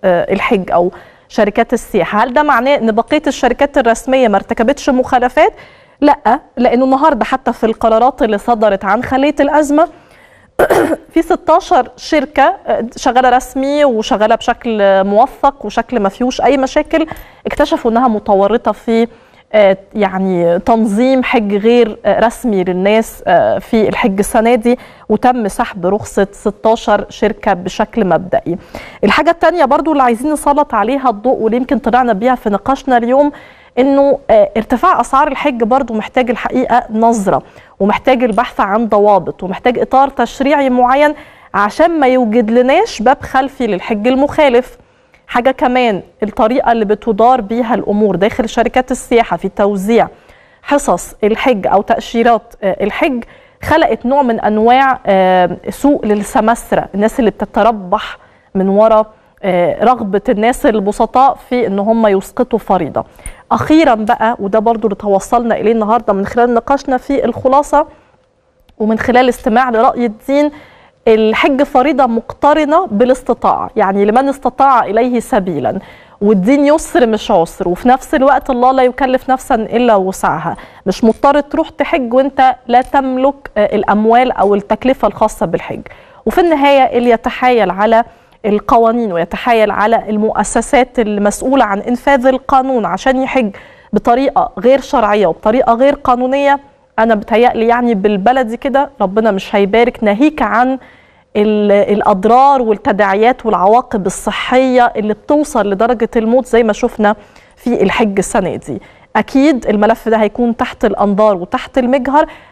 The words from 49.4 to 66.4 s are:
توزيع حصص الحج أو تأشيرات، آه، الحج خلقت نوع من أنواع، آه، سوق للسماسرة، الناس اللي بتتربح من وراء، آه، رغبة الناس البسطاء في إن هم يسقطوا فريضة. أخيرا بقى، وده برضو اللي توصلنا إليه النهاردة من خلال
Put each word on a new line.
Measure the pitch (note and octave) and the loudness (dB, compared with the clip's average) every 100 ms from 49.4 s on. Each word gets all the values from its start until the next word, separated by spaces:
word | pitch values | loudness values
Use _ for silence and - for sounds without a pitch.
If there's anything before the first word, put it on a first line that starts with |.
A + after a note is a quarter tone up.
| F#3+ | -6
توزيع | - G3+ G3+ G3 A#3 - - _ _ _ _ | -2 -2 -2 0 2 0 -4 _ _ _ _
حصص | - C#4+ C4 F3 - - | -4 -2 0 -4 -4 -4
الحج | G#3 A3 - A3 - | -2 0 -2 -2 0
أو | G3 | 0
تأشيرات، | - F3 - A#3 A#3 A3+ - - | 0 -4 -4 -2 2 0 -2 -8
آه، | G3+ - | -6 -4
الحج | G3+ - D#4+ B3 - - _ _ | -4 -2 -4 -4 -10 -18 _ _
خلقت | - D#4 D#4+ A3 A#3+ | -2 0 0 -2 -2
نوع | C#4 | 0
من | B3+ A3+ | 0 0
أنواع، | - G#3+ A3 B3+ C4+ C4 - | -2 2 4 4 2 0 0
آه، | G3 F#3 F#3 F3+ F3+ - | 2 2 2 0 -2 -12
سوق | - C#4 D4 G#3+ | -2 0 0 0
للسماسرة، | G#3 G3+ B3 G#3+ A#3 - F#3 - G3 | -2 -2 0 0 0 -2 -4 -4 -2
الناس | G#3+ - | -2 0
اللي | A3 | -2
بتتربح | - G3+ - G#3 A3 F3+ G#3 - - _ _ _ G3 | -2 -4 0 0 0 -4 -6 -6 -16 _ _ _ -4
من | F#3+ | 0
وراء، | G3 A3 G#3+ G#3+ - _ _ | 4 4 4 0 -6 _ _
آه، | G3+ F3+ E3+ - | -2 0 0 0
رغبة | A3 B3 G#3+ G3 A#3 | 0 0 -2 -4 -2
الناس | G3+ A3 B3+ C#4+ | 0 0 0 0
البسطاء | G#3+ G3 - A3+ B3 C4+ - - | 0 -2 -2 0 2 2 0 -4
في | B3 A3+ | -4 -2
إن | G3 | -2
هم | G3+ A3+ A3 | -2 2 2
يسقطوا | G3 - - A#3+ A3 | 0 -2 -4 -4 -4
فريضة. | - F#3+ D3 - - - - - - | -2 -2 -2 -6 -8 -12 -18 -14 -6
أخيرا | - B2 D#4 D#4 A3 | -4 2 4 4 2
بقى، | G#3+ A#3+ A3 A#3+ | 0 -2 -2 -4
وده | G3 A3 | -2 0
برضو | A3 A3+ A3 | 0 0 -2
اللي | G3 | -4
توصلنا | G#3 G3 - A#3+ A#3 G3+ | -2 -2 0 -2 0 -2
إليه | G#3 | 0
النهاردة | A#3 G#3 A#3+ A#3 | 0 0 0 0
من | G3 G3+ | -4 -2
خلال | A#3+ | 0